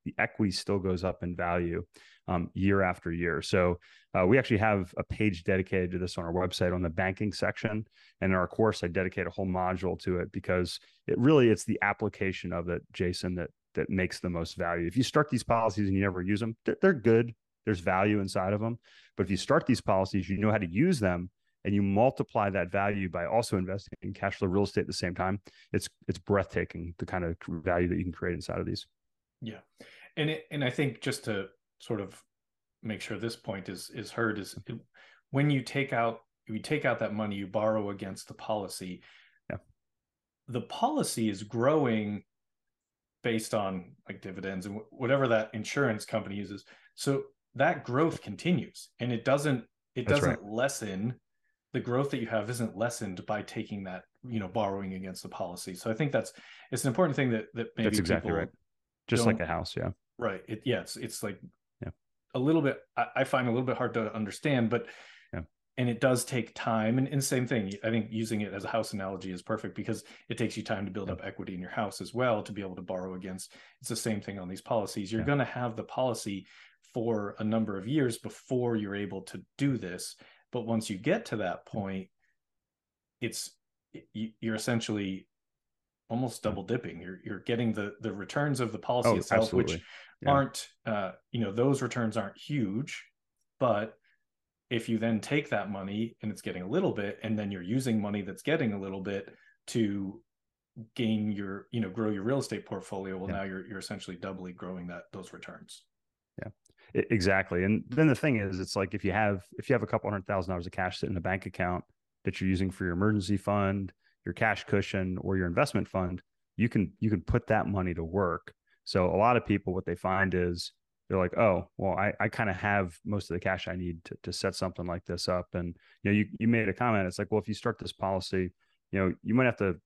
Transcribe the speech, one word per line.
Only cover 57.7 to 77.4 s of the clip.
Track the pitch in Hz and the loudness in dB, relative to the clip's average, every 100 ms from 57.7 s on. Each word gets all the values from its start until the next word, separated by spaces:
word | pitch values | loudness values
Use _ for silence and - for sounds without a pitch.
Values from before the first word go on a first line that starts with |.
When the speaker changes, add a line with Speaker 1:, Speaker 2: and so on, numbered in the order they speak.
| - | 0
Speaker 2:
maybe | 107 | 2
Speaker 1:
That's | 104 | 2
exactly | 85 85 - | 2 2 2
Speaker 2:
people | 82 | -2
Speaker 1:
right. | 71 - _ _ _ _ - | -2 -8 _ _ _ _ 0
Just | 117 113 | 4 4
like | 92 | 4
Speaker 2:
don't | 82 | 0
Speaker 1:
a | |
house, | 82 82 - | -2 -4 -4
yeah. | 87 - _ - | -4 -6 _ -4
Speaker 2:
Right. | 113 95 - | -4 -4 -6
It, | 107 131 | -6 -2
yeah, | 104 | -2
it's, | - 110 | -2 -8
it's | - - | -10 -6
like | 104 98 - - _ - | -8 -8 -14 -20 _ -14
Speaker 1:
Yeah. | - - _ _ _ | -12 -12 _ _ _
Speaker 2:
a | 127 | -2
little | 139 165 | 2 4
bit, | 139 - - - | 2 0 -4 -4
I, | 120 131 | 0 0
I | |
find | 135 131 123 | 2 2 2
a | |
little | 120 127 | 2 0
bit | 123 | 0
hard | 123 117 | 0 0
to | 107 | -2
understand, | 110 104 - 156 131 113 | -2 -4 -2 0 2 4
but | 117 - - - - _ | 2 -2 -14 -20 -20 _
Speaker 1:
Yeah. | 90 78 _ _ - | -10 -10 _ _ -2
Speaker 2:
and | 123 | -2
it | 117 | 4
does | 131 123 - | 4 4 2
take | 127 110 - | -2 -4 -4
time. | 127 113 110 127 | 0 2 4 4
And, | 135 | 2
and | 139 | 0
same | 131 131 120 | 0 0 2
thing, | 123 95 101 | 0 0 -2
I | 113 | 0
think | 113 107 | 0 0
using | 110 110 110 | -2 -2 -2
it | 101 | -2
as | 95 95 | -6 -4
a | |
house | 113 107 | -2 -2
analogy | 101 95 92 95 | -4 -6 -6 -8
is | 90 | -8
perfect | - 107 98 - | -4 -4 -6 -6
because | 110 107 - - - | -4 -6 -8 -16 -10
it | - | -4
takes | 110 110 | -4 -4
you | |
time | - 101 98 | -4 -4 -4
to | |
build | 98 98 | -6 -6
Speaker 1:
Yeah. | 90 | -6
Speaker 2:
up | |
equity | 98 - 95 | -8 -10 -8
in | 92 | -8
your | 90 | -6
house | - 101 - | -4 -4 -4
as | 90 | -6
well | 117 127 107 | 0 2 2
to | 98 | -2
be | 101 | -6
able | 98 90 | -8 -8
to | |
borrow | 90 92 92 92 | -6 -6 -6 -8
against. | 95 92 - - - _ | -10 -10 -12 -18 -20 _
It's | - | -8
the | 113 | -4
same | 120 107 | -2 -2
thing | - 98 | -4 -8
on | 90 | -8
these | 92 | -8
policies. | - 117 95 107 98 | -2 -2 0 -4 -4
You're | 110 | -2
Speaker 1:
Yeah. | 143 | 2
Speaker 2:
gonna | 143 120 | 2 0
have | 123 123 113 | -2 -4 -4
the | |
policy | - - 127 113 104 98 - - - _ _ | -6 -2 0 0 -4 -8 -10 -20 -20 _ _
for | 123 117 107 101 | -4 0 0 -2
a | - | -4